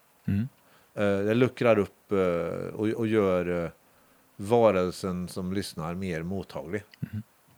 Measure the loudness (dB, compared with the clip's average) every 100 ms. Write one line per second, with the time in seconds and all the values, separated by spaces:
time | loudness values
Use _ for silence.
0 | _ _ -2 -2 -2 -8 _ _ _ -2
1 | 0 2 2 2 2 2 4 4 2 -4
2 | _ 2 2 2 -2 -6 -8 -4 -2 0
3 | 0 2 4 2 0 -2 -4 -8 _ _
4 | _ _ _ -14 0 6 6 4 0 -2
5 | -6 -4 -6 -8 -6 -4 -6 -8 -8 -6
6 | -6 -6 -6 -8 -8 -10 -8 -8 -10 -14
7 | -10 -10 -12 _ _